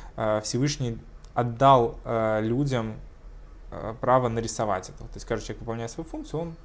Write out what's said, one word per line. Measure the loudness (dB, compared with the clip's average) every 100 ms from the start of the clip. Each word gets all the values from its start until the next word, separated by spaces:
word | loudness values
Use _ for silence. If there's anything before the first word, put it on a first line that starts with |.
| -12 -2
э, | 0 2
Всевышний | 0 0 0 0 -4 -6 -12 -18 -4
отдал, | -2 -2 6 8 8 6 0 -2
э, | 0 2 2
людям, | 2 0 2 0 -2 -8 -14 -18 -18 -16 -16 -16 -12
э, | -8 -8 0
право | 4 6 6
нарисовать | 0 -2 -2 0 0 -2
это. | -12
То | -12 -12
есть | -4
каждый | -4 -4
человек, | -8
выполняя | -6 -6 -6
свою | -8 -8
функцию, | -10 -6 -6
он | -6 -10